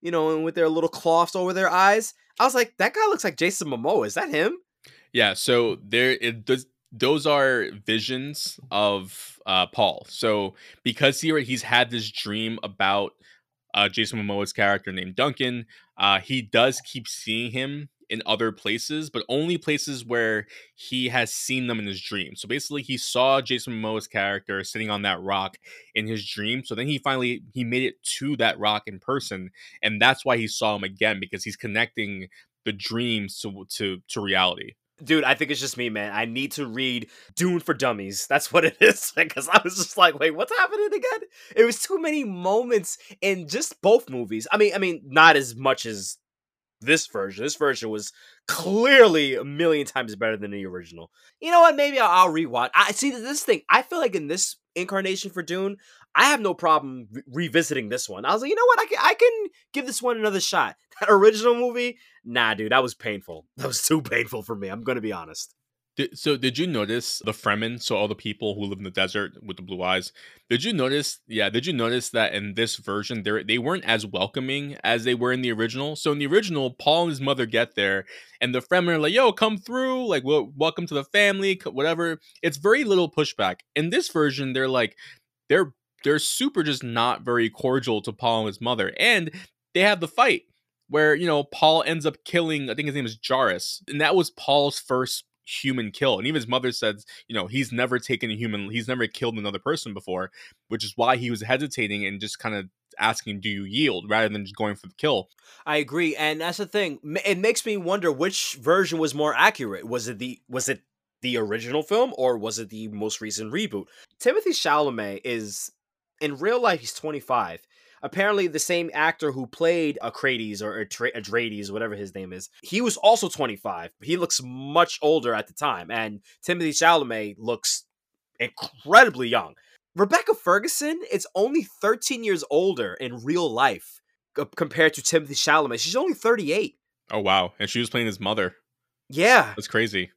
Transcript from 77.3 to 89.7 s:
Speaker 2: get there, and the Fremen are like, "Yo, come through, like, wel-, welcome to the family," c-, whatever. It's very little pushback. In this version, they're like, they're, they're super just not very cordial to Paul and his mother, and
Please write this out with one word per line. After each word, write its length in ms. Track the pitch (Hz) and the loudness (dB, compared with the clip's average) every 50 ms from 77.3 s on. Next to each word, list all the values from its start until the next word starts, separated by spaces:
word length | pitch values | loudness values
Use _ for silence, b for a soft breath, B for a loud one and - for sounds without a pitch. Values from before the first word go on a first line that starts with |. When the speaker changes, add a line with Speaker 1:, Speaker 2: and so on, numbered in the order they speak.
| 139 131 123 | 0 0 0
Speaker 2:
get 300 | 113 113 113 120 117 _ | 0 2 0 0 0 _
there, 320 | - 101 98 98 98 95 B B B B B B B | 0 0 2 2 0 -2 B B B B B B B
and 140 | 120 123 127 | -4 -2 0
the 80 | 127 120 | -2 -2
Fremen 260 | _ 180 185 175 175 | _ 2 2 4 4
are 100 | 170 160 | 2 2
like, 140 | 151 151 185 | 2 2 4
"Yo, 200 | 233 269 240 202 | 6 4 4 4
come 260 | - 220 220 220 196 | 4 2 0 0 -2
through, 500 | - - 233 254 262 262 254 254 254 233 | -8 -6 -4 -2 -2 0 0 -2 0 0
like, 160 | 180 143 123 | 0 0 2
wel-, 260 | 131 147 151 120 107 143 | 2 2 2 2 0 -2
welcome 300 | 135 151 160 160 - 175 | 0 0 0 0 -2 -6
to 80 | 170 156 | -4 -4
the 100 | 143 139 | -6 -6
family," 560 | _ _ 202 208 202 196 196 196 196 190 185 - | _ _ 4 4 4 4 2 0 0 0 -2 -4
c-, 60 | - | -8
whatever. 540 | - 131 139 160 165 160 170 170 160 151 b b b b b | -4 0 0 0 0 0 -2 -4 -4 -6 b b b b b
It's 140 | 170 147 | -2 -2
very 280 | 139 147 196 220 277 302 | 0 2 4 4 4 4
little 280 | 226 196 185 175 160 - | 2 2 2 2 2 0
pushback. 440 | - 151 143 - - 104 92 90 - - _ _ | -2 -2 -2 0 -2 -2 -2 -2 -4 -12 _ _
In 160 | 147 151 165 | -2 -2 0
this 180 | 180 262 349 - | 0 -2 -2 -2
version, 460 | - 165 151 147 131 135 139 131 127 | 0 2 2 2 0 -2 -6 -4 -2
they're 120 | 131 131 | -2 0
like, 300 | 131 131 127 120 107 - B B B B B B _ _ _ _ _ | 0 2 2 0 0 -2 B B B B B B _ _ _ _ _
they're, 240 | 147 180 190 151 - _ _ _ _ _ - | 4 4 4 2 -4 _ _ _ _ _ 0
they're 140 | 139 147 151 | 2 2 2
super 440 | 147 - - - 254 285 277 202 160 | 2 -2 -2 -2 -2 -2 0 0 0
just 200 | 151 143 123 - | 0 -2 -4 -4
not 400 | 123 117 117 117 123 120 - - | -4 0 2 2 2 0 -2 -2
very 280 | 123 120 120 113 113 | -2 0 2 2 0
cordial 500 | 107 - - 131 127 135 123 135 113 107 | -2 -2 -2 0 0 0 0 0 -2 -2
to 140 | 101 - 107 | -2 -6 -10
Paul 240 | - - 117 117 113 | -2 0 0 0 2
and 80 | 110 | 0
his 160 | 107 98 - 117 | -4 -6 -6 -4
mother, 320 | 120 123 110 98 95 - - | -4 -2 0 -2 -4 0 0
and 320 | 165 226 240 202 170 160 156 180 185 B B _ _ _ | 2 2 2 2 0 -4 -10 -14 -20 B B _ _ _